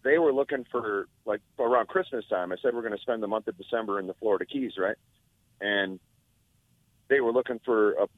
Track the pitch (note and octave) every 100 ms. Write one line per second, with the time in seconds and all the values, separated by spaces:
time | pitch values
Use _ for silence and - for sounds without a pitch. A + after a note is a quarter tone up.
0 | C3 D#3+ D#3+ C3+ C#3 C#3 A#2 A#2+ A2 G2+
1 | F#2 _ A2 G#2 _ - A#2 B2 A2 F#3+
2 | F3+ B2 - G2 F2+ F#2 B2+ A#2+ A2+ G#2
3 | - A#2 G#2 A2 A2 F#2 F#2+ A#2 A2 G2+
4 | F#2 - A2 F#2+ - C#3 A#2+ - F#2+ A2
5 | _ _ _ _ _ _ G2+ G2+ F#2+ F#2+
6 | _ _ _ _ _ _ _ _ _ _
7 | _ C#3 A#2+ A#2+ B2+ A#2 - A2+ G#2 F#2
8 | G2+